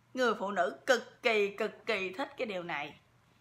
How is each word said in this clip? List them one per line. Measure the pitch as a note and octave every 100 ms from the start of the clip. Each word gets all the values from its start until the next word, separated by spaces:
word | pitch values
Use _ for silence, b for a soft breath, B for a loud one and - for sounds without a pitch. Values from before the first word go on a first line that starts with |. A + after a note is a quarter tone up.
| _
Người | B3+ A#3+
phụ | G3+ F#3+
nữ | G3 G#3+ - -
cực | A#3 - -
kỳ, | A#3+ G#3+ G3+ G3+
cực | A3 - -
kỳ | G#3 F#3
thích | F#3+ C#4+ -
cái | A#3
điều | F#3
này, | E3+ D3 D3+ - _ _ _ b